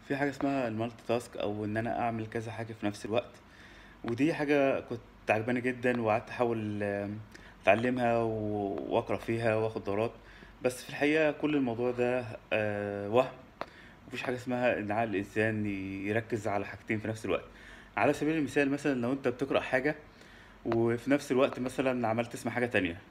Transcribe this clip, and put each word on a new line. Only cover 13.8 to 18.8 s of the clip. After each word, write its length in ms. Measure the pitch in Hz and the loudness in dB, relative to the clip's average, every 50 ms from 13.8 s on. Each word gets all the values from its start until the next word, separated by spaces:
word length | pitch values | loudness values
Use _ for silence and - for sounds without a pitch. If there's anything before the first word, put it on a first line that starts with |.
| - - - - - | -20 -20 -20 -20 -16
مفيش 160 | - - 123 - | -12 -10 -6 -4
حاجة 120 | - 123 | -4 -4
اسمها 440 | 123 117 131 123 123 127 123 98 80 | -4 -2 -2 -2 2 4 4 4 2
إن 120 | 107 101 | 0 0
عقل 180 | 104 110 117 113 | 0 0 0 0
الإنسان 560 | 98 92 101 110 - 110 107 113 110 107 104 | 0 -2 -2 0 0 2 2 2 2 0 0
ي-، 420 | 104 101 95 95 95 98 98 98 | -2 -2 -4 -4 -6 -6 -4 -2
يركز 400 | 101 104 113 113 - 123 110 104 | 0 0 -2 0 -2 -4 -2 -2
على 180 | 110 98 104 101 | -2 -2 -2 -2
حاجتين 340 | - - - - - 113 107 | -4 -10 -14 -4 -4 -4 -2
في 80 | - | -2
نفس 180 | 107 110 107 - | -4 -4 -4 -2
الوقت. 200 | 101 85 - - - - - - - - - - - - | -2 -2 -2 -2 -8 -18 -20 -20 -20 -20 -20 -20 -8 -2
على 160 | 101 107 135 147 | 2 2 2 2
سبيل 220 | - 151 151 160 | 2 0 0 2
المثال، 320 | 160 143 123 - 147 143 135 | 0 0 0 2 2 2 2
مثلًا 300 | 139 143 | 2 0